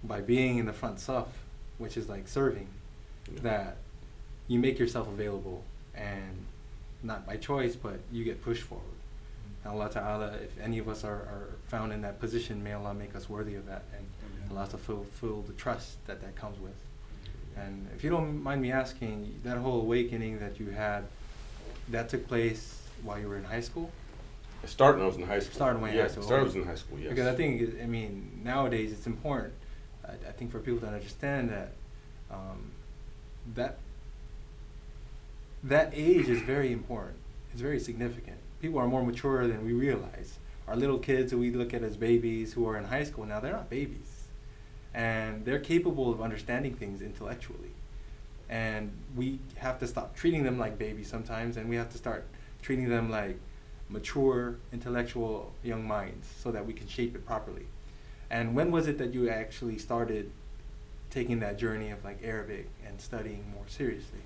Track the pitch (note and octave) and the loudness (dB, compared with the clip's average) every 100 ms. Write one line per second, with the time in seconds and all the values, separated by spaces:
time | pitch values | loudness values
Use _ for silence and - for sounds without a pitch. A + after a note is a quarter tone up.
0 | - G#2 G2+ B2 C3 A#2+ A2 G#2+ B2 G2 | -4 -4 4 6 8 6 2 0 -4 -4
1 | - C3 - - - - - - A2+ - | 0 0 0 -8 -10 -10 -10 -8 -4 -4
2 | G2+ G2 G2 - C3+ - - - - - | -4 -6 -2 4 4 4 -4 -10 -12 -14
3 | - - - - A#2 G#2+ F#2+ - - - | -12 -12 -10 -4 2 2 0 -6 -10 -12
4 | - - - - - A#2+ C3 B2 A#2+ A#2+ | -14 -12 -12 -10 2 6 6 6 2 2
5 | G#2+ G2+ G#2 G2 F#2+ F2+ - - - - | -2 -2 -2 -2 -4 -8 -8 -12 -12 -8
6 | G#2 G2 F#2+ F#2 F#2 - - - - - | -6 -4 -6 -8 -8 -10 -12 -12 -12 -8
7 | A#2 G#2 G2 G#2+ - C#3 A#2+ A#2 A2 G2 | -6 -6 -4 -6 0 2 2 0 -6 -6
8 | - A#2 A2+ - - A#2 - G#2 - - | -6 -2 -2 -2 -2 -2 -2 -8 -8 -10
9 | - - - - G#2 G#2 G#2+ G#2 G#2 A2 | -10 -10 -10 -10 -10 -10 -6 -2 -2 0
10 | G#2 G#2+ G#2+ G#2+ G#2 - G#2+ A2+ A2 G#2+ | 0 0 0 -4 -6 -6 -2 -2 -2 -4
11 | G#2+ G#2 G2+ G2+ G2+ - - A2+ A2 G#2+ | -2 -4 -4 -6 -8 -8 -6 -4 -2 -2
12 | G2+ G2 A2+ A#2 A#2 G#2 G2+ G#2 G2+ G2+ | -4 -4 -2 -2 -2 -4 -4 -4 -4 -4
13 | G2+ G2 F#2 G#2 G#2+ G2 G2 F#2+ - G#2 | -6 -8 -6 -4 -4 -4 -6 -8 -8 -10
14 | G2 - G#2 G2 G2 G2 G2 G#2 - G#2 | -10 -10 -8 -6 -6 -4 -4 -4 -4 -4
15 | G2+ - A#2 G#2 G2+ G2+ C3+ G#2+ - - | -4 -4 -4 -2 -4 -4 -2 -2 -4 -10
16 | - F#2+ F#2+ - G#2+ G2 F#2+ - - - | -10 -8 -8 -8 -8 -6 -8 -10 -12 -12
17 | - - - - - - G2 G2 G2 - | -10 -10 -8 -8 -8 -6 -6 -6 -8 -4
18 | D3+ E3+ D#3 D3+ C#3 C#3 B2+ C3+ B2+ - | 2 2 2 0 0 2 4 2 2 -2
19 | A2+ G#2+ G#2 - A#2+ B2 B2 B2 A2 A#2+ | -4 -2 -4 -6 -2 0 4 4 6 6
20 | A#2 A#2 A2 A2 G#2 - G#2 G2+ G#2+ G#2 | 4 2 -2 -2 -4 -4 -4 0 0 0
21 | G#2 - - - - - - - - A#2 | -4 -10 -10 -10 -10 -10 -10 -8 -2 0
22 | A#2 A#2+ - A#2 A#2 A2 - - - - | 2 -2 2 4 4 2 -6 -10 -12 -8
23 | A2+ G#2 G#2 G2+ G2 A2+ A#2 E3+ E3 - | -6 -4 -2 -4 -2 -2 -2 -4 -4 -6
24 | - - - - - - - - C3+ A#2 | -12 -12 -12 -12 -12 -10 -8 10 10 10
25 | F#2+ F2+ F2 G2+ - - C#3 A#2 A2 G#2+ | 6 2 2 2 0 2 4 4 4 6
26 | G#2+ A2 G2+ C3 C3 F#2+ F2 D#2+ - C#2+ | 4 2 6 8 8 4 0 -2 -4 -6
27 | D2+ A#2+ B2 B2+ D#3 A#2+ A2+ A2+ A#2 A#2 | 0 4 4 6 4 4 2 0 0 0
28 | G#2+ G2 G2 G2 A2 C3 C3 A#2 G#2+ G#2+ | 0 -4 -6 -6 0 2 4 4 2 -2
29 | B2 A#2 D3+ C3+ G#2+ - - - - - | -2 -2 0 0 -2 -6 -10 -10 -10 -12
30 | - - - - A#2 A#2 A2 A#2 A2+ G#2 | -10 -8 -8 -6 -4 -4 0 0 2 -4
31 | G2 - C#3+ C#3 A#2+ G#2 F2+ - - - | -6 -4 0 2 0 0 -4 -8 -10 -12
32 | - - - G2 F#2+ F#2+ G#2+ G#2+ - - | -12 -12 -10 -8 -6 -8 -8 -10 -12 -10
33 | - - - - A#2+ A#2 B2 - - - | -10 -10 -12 -10 -8 0 0 0 -8 -10
34 | - - - - - - - - - - | -10 -10 -10 -10 -10 -10 -10 -10 -10 -10
35 | - - - - - - C3 C#3+ D#3 C#3 | -10 -10 -10 -12 -10 -6 6 8 8 6
36 | D#3 F3+ B2+ A#2 A2+ C#3 C3+ A2+ - A#2 | 8 10 10 4 6 4 4 2 0 -4
37 | F#2 - - - - A#2 C3 C#3 - A2+ | -4 -8 -10 -10 -8 -4 0 0 0 -2
38 | A#2+ A#2+ - - - - D#3+ D3+ B2 C3 | -2 -2 -8 -10 -12 -6 0 4 6 6
39 | B2 A#2+ C#3 C3+ A#2+ A2 A2 A#2+ C#3 A2+ | 4 2 4 6 6 4 2 4 4 4
40 | - - - - - - - A2+ C#3 B2+ | 0 -6 -8 -8 -10 -10 -4 2 4 4
41 | - C3 B2+ B2 A#2+ A#2+ A#2+ A#2+ A2 G2+ | 6 6 6 4 4 4 2 2 0 2
42 | A2+ A#2 A#2 A2+ A2 A#2+ A2+ G#2+ G2 C3 | 8 8 8 2 0 2 2 2 0 0
43 | D3 - G#2+ G#2+ B2+ G#3+ - A#2+ - - | 0 -4 -4 -2 0 -2 -2 -2 -2 -4
44 | - - - - - - - - - A#2 | -10 -10 -10 -10 -12 -12 -14 -14 -8 0
45 | A#2 A2+ A2 G#2+ A2 C#3+ C#3+ E3 F3 C#3 | 2 2 0 -2 2 0 6 6 6 4
46 | B2 A2 A2+ G#2+ - B2 C#3 A#2 G#2 G2 | 4 4 0 -2 0 0 0 -2 -4 -4
47 | G2+ G2+ G#2 B2 - - - - - - | -6 -6 -6 -6 -8 -8 -10 -10 -10 -8
48 | - - - - - A2+ A2 G#2+ G#2+ G2 | -10 -10 -10 -12 -4 0 0 0 -2 -6
49 | - B2+ B2+ C3+ - - B2+ B2+ A#2+ - | -6 -2 0 -2 -6 -4 -2 0 -2 -2
50 | A#2 - E3 E3 C3+ B2 A2 G2+ G#2+ G#2+ | -4 2 4 6 4 4 0 0 -4 -4
51 | G2+ A2+ A2+ A2+ A#2 A2+ A2+ A#2+ A#2 - | -6 -6 -4 -2 -2 -2 0 0 0 -4
52 | B2 G#2 - - - - - C3 B2 A#2+ | -4 -4 -6 -12 -12 -10 0 2 4 4
53 | A#2 A2 G2+ F#2+ - - - - - - | 4 2 0 -2 -6 -12 -12 -12 -6 -6
54 | - C#3+ C3+ B2 B2 A#2 - A#2+ A#2+ A#2+ | 0 6 8 6 2 -2 -6 -6 0 2
55 | A#2+ B2 A2+ G#2+ - - A#2+ A2 A2 G#2+ | 2 0 0 0 -4 -6 -2 -2 0 0
56 | F#2+ F#2 - - B2 A2+ G#2 A2 - - | 0 -6 -10 -6 -2 -2 -2 -6 -6 0
57 | A#2+ - - A2 - - - - - - | 0 0 -2 -2 -2 -8 -8 -10 -10 -12
58 | - - - A#2 A#2 A#2+ E3+ E3+ D#3 C#3+ | -12 -12 -2 0 4 4 6 6 4 2
59 | B2 B2 A#2+ A2 A2 - A#2+ G#2+ - A#2 | 0 2 2 2 -2 -4 -2 -2 0 2
60 | A2+ G#2+ G2+ - - - - - - - | 2 2 -2 -8 -10 -10 -10 -10 -10 -10
61 | - C3 A#2+ A#2 G#2 G#2 A2+ G#2+ G#2+ G2+ | -6 -2 2 2 2 0 0 0 -2 -4
62 | G2+ G2 A2+ A2 G#2 G2 - - G#2+ G2+ | -6 -6 -2 -2 -2 -6 -8 -10 -12 -10
63 | - A#2 G#2+ G2+ G2+ G2+ - - C3+ - | -6 -6 -4 -6 -8 -8 -8 -2 0 0
64 | - - | -6 -10